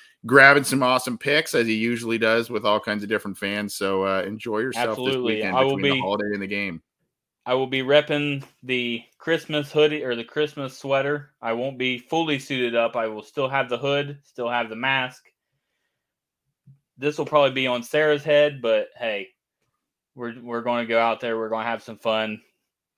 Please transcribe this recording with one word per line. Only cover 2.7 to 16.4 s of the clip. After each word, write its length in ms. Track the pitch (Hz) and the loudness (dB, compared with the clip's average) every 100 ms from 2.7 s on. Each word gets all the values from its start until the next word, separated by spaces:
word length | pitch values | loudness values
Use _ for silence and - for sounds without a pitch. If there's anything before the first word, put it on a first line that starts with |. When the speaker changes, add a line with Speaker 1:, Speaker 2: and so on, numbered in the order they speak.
| 107 | 0
Speaker 1:
kinds 220 | 110 104 | 0 -4
of 60 | 104 | -2
different 280 | 107 104 95 | -4 -4 -6
fans. 360 | 98 104 104 | -4 -4 -6
So, 320 | - 98 98 95 | -4 -2 0 0
uh, 180 | 95 | 0
enjoy 360 | 92 107 117 107 | -2 -6 -6 -4
yourself 300 | 127 117 117 | -2 -2 -2
Speaker 2:
Absolutely. 460 | 110 127 131 120 107 | -2 -2 -2 -2 -2
Speaker 1:
this 20 | |
weekend 200 | 101 120 | 0 2
Speaker 2:
I 60 | |
will 120 | 135 139 | 2 2
Speaker 1:
between 160 | 143 | 0
Speaker 2:
be, 40 | 135 | 0
Speaker 1:
the 40 | |
holiday 320 | 98 104 104 | -2 -2 -2
and 80 | 101 | -4
the 60 | 98 | -4
game. 340 | 101 98 82 - _ _ _ _ _ 123 | -4 -6 -8 -16 _ _ _ _ _ -4
Speaker 2:
I 80 | |
will 140 | 131 131 | -2 0
be 140 | 131 | -2
repping 640 | 127 147 143 147 147 139 135 _ | 4 4 4 0 -2 -4 -10 _
the 380 | 127 127 120 117 - _ | -4 -2 -2 -6 -10 _
Christmas 520 | - 160 - 151 143 | -2 -2 -2 -4 -2
hoodie 320 | 151 147 143 | 2 2 2
or 120 | 135 117 | -4 -6
the 80 | 117 | -6
Christmas 520 | 151 147 147 131 - | -4 -4 -4 -12 -10
sweater. 520 | 139 135 143 147 143 _ | -2 0 0 -4 -8 _
I 120 | 117 | -6
won't 240 | 117 131 127 | -4 -4 -4
be 200 | 127 123 | -4 -4
fully 420 | - 160 160 139 | -4 -2 0 -2
suited 360 | - 131 120 117 | -4 -2 0 2
up. 220 | 117 117 | 0 0
I 100 | 113 | -4
will 160 | 107 | -6
still 240 | - - 131 | -10 -4 -2
have 220 | 139 123 | -2 -2
the 80 | 120 | -4
hood, 420 | 143 143 143 143 | -2 -2 -4 -10
still 280 | _ - 120 | _ -8 -4
have 180 | 120 113 | -2 -4
the 80 | 110 | -4
mask. 480 | 131 135 131 - _ _ _ _ _ _ _ _ _ _ _ _ | -2 -2 -4 -10 _ _ _ _ _ _ _ _ _ _ _ _